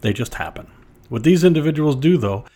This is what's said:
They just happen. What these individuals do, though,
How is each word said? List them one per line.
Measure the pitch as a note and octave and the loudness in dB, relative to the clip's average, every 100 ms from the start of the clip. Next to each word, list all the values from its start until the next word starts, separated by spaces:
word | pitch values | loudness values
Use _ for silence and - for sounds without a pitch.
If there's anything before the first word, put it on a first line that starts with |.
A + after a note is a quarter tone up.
They | G#2+ | -6
just | G2+ A#2 - | -4 -6 -8
happen. | D#2+ - - - - _ - | -10 -12 -20 -20 -20 _ -10
What | A#2 | -2
these | D3 F3+ F3+ | 2 4 4
individuals | D#3+ D3+ D3+ D3+ C3 | 2 0 0 0 2
do, | D#3 F3 | 2 2
though, | G2+ G2 - | 0 -4 -10